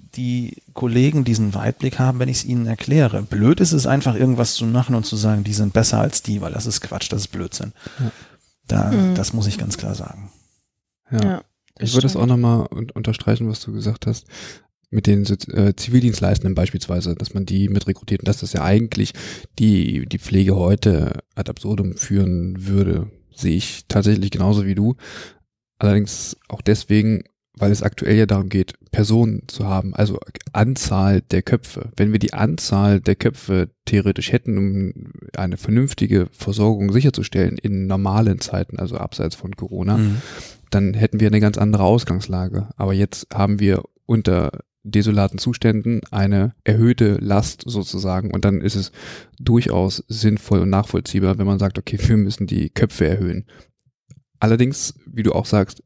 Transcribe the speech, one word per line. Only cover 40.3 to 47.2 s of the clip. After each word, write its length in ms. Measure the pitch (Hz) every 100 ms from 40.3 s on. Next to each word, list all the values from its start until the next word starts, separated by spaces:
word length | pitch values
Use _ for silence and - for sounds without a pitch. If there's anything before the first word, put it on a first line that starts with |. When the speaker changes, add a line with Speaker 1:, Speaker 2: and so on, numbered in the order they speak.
| - - - _
Speaker 2:
dann 240 | 101 98
hätten 260 | 107 110 107
wir 80 | 107
eine 120 | 107
ganz 180 | 104 104
andere 240 | 104 107
Ausgangslage. 840 | 92 117 - 92 - 92 90 95 104 -
Aber 160 | 98
jetzt 400 | 95 101 - -
haben 260 | - 101 101
wir 220 | 98 92 - _ -
unter 460 | 110 - 87 76 - - _
desolaten 560 | 104 107 104 104 98 95
Zuständen 640 | 123 120 113 107 117 113 -
eine 420 | 104 98 101 104 -
erhöhte 520 | - 110 113 123 110
Last 480 | 101